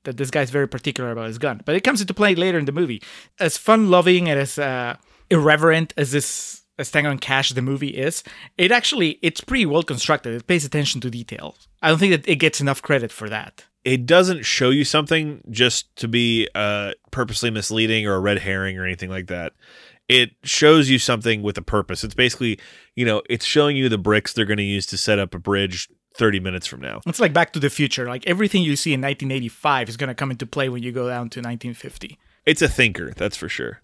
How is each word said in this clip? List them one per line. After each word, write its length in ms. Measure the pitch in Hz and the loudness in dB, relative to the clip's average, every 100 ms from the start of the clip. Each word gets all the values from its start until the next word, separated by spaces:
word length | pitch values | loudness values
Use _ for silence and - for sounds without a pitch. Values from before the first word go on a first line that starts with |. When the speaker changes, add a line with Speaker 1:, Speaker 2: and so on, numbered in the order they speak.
Speaker 1:
that 140 | - 120 | -10 -6
this 120 | 135 | -2
guy's 180 | 156 127 | -2 0
very 180 | 143 139 | 0 -2
particular 440 | 127 - 131 123 | -4 -6 -4 -4
about 160 | 117 113 | -6 -8
his 100 | 113 | -4
gun." 240 | 147 110 - | -4 -4 -2
But 100 | 170 | 0
it 80 | |
comes 180 | 254 247 | 2 0
into 120 | 190 | 0
play 220 | 190 208 170 | 2 2 4
later 220 | 185 175 | 2 0
in 60 | 139 | 0
the 60 | |
movie. 300 | 143 165 110 - - - - | -2 -2 -4 -12 -20 -16 -2
As 180 | 175 - | -2 0
fun-loving 720 | - 220 208 180 175 180 175 | 4 4 6 6 6 4 4
and 100 | 139 | 0
as, 180 | 135 - | -2 -4
uh, 380 | 139 127 120 - _ _ - | -4 -4 -6 -8 _ _ 0
irreverent 600 | 175 147 151 165 160 160 - | 4 6 6 6 4 0 -2
as 140 | 139 | -2
this, 500 | 143 - - - - _ - | 0 -2 -6 -10 -16 _ -12
as 140 | 135 | -4
Tango 180 | 156 147 | 0 0
and 120 | 135 | -2
Cash, 280 | - 135 - | -2 0 0
the 120 | 127 | -2
movie 280 | 127 139 143 | -2 -2 -6
is, 340 | - 139 - - - - - | -4 -4 -6 -10 -18 -10 0
it 140 | 180 | 2
actually, 460 | 240 - 294 165 - | 4 2 0 0 0
it's 200 | 170 - | -4 -4
pretty 240 | - 254 180 | -4 0 2
well 180 | 151 | 2
constructed. 500 | 160 127 - 151 120 117 | 0 -2 0 -2 -2 -6
It 100 | - | 0
pays 180 | 175 143 | 0 0
attention 360 | 151 139 131 | -2 -2 -2
to 80 | 123 | -6
detail. 460 | 117 117 110 73 - _ _ | -8 -12 -12 -14 -16 _ _
I 80 | 160 | 2
don't 80 | 160 | 4
think 140 | 196 | 4
that 160 | 165 - | 4 2
it 60 | 151 | 2
gets 260 | 156 - | 2 2
enough 200 | 143 135 | -2 -2
credit 300 | - 139 117 | 0 0 -2
for 180 | - 107 | -8 -8
that. 340 | 107 - - - _ | -8 -10 -18 -20 _
Speaker 2:
It 220 | - 127 123 | -2 0 4
doesn't 400 | 170 185 170 110 | 4 4 2 -2
show 240 | - 127 | 0 2
you 160 | 139 139 | 2 2
something 560 | 151 147 160 151 143 - | 0 0 0 -2 -8 -8
just 440 | 110 123 - - - | 2 2 2 -6 -8
to 100 | 117 | -2
be, 400 | 120 117 113 110 | 2 2 2 0
uh, 380 | - 104 104 101 - _ | -2 -2 -2 -6 -10 _
purposely 380 | 135 117 107 117 | -6 -4 -2 -4
misleading 560 | 107 98 110 110 110 104 | -4 -2 0 2 2 0
or 80 | 95 | 0
a 40 | |
red 200 | 98 101 | 0 0
herring 380 | 98 95 95 92 | -2 -4 -4 -6
or 80 | 92 | -6
anything 240 | 90 92 | -6 -8
like 180 | 95 92 | -10 -8
that. 260 | 87 82 - _ - - _ - | -8 -8 -12 _ -20 -20 _ 2
It 220 | 127 120 _ | 2 2 _
shows 460 | - - 151 160 135 | -6 4 6 8 6
you 100 | 131 | 4
something 420 | - 117 113 107 | 2 0 0 -2
with 160 | 104 98 | -2 -6
a 40 | |
purpose. 420 | - 104 - 92 | -2 -2 -2 -6
It's 100 | 107 | -6
basically, 460 | - 127 - 120 104 - - _ | 0 0 0 -4 -4 -10 -20 _
you 120 | - 120 | -2 0
know, 160 | 107 - | 0 -2
it's 160 | 117 - | -4 0
showing 320 | 151 147 139 | 4 4 4
you 100 | 131 | 0
the 100 | 107 | 0
bricks 360 | 92 107 - | 2 2 0
they're 120 | - 104 | -2 -2
gonna 160 | 104 | -2
use 240 | 101 101 - | -2 -4 -4
to 100 | 98 | -4
set 200 | - 101 | 0 0
up 160 | 95 | 0
a 60 | 87 | -6
bridge 480 | 101 98 98 90 - _ _ - | -2 0 0 -4 -12 _ _ 0
thirty 260 | 113 98 | 0 0
minutes 260 | 92 90 - | -4 -8 -10
from 140 | 64 | -12
now. 180 | 65 52 - | -12 -10 -6
Speaker 1:
It's 140 | - | 0
like 100 | 202 | 2
Back 220 | 160 165 | 2 0
to 60 | 156 | 0
the 100 | 139 | -2
Future. 360 | - 143 - 120 | 0 -2 -2 -6
Like, 200 | 123 151 | -6 -2
everything 360 | 180 208 196 | 0 2 2
you 120 | 165 143 | 2 0
see 180 | 165 | 0
in 60 | 139 | -2
nineteen 300 | 139 139 139 | -2 -4 -4
eighty-five 560 | 131 120 - 151 135 113 | -4 -6 -4 0 0 -2
is 80 | 113 | -6
gonna 180 | 139 | -8
come 160 | 123 135 | -6 -6
into 160 | 123 120 | -6 -8
play 220 | 147 135 | -4 -4
when 160 | 123 | -4
you 80 | 120 | -6
go 160 | 123 123 | -4 -4
down 220 | 123 120 | -4 -8
to 120 | 123 | -8
nineteen 320 | 120 120 123 | -10 -8 -10
fifty. 440 | 113 - - - - _ _ - | -12 -14 -16 -16 -18 _ _ 0
Speaker 2:
It's 160 | 156 | 2
a 60 | 151 | 2
thinker, 460 | - 117 90 78 - | 4 2 0 -8 -4
that's 220 | 101 - | -4 -4
for 100 | 78 | -8
sure. 340 | - 60 - | -6 -8 -10